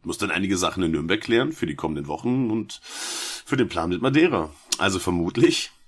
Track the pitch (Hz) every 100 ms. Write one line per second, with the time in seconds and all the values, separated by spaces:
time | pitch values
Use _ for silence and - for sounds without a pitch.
0 | 85 87 101 82 95 95 87 95 87 78
1 | 82 95 - 113 139 - 82 73 78 76
2 | 71 73 120 127 120 110 104 - - -
3 | - - - - - 135 117 85 85 87
4 | 131 135 175 113 78 - - - 98 92
5 | 92 87 85 117 - - - -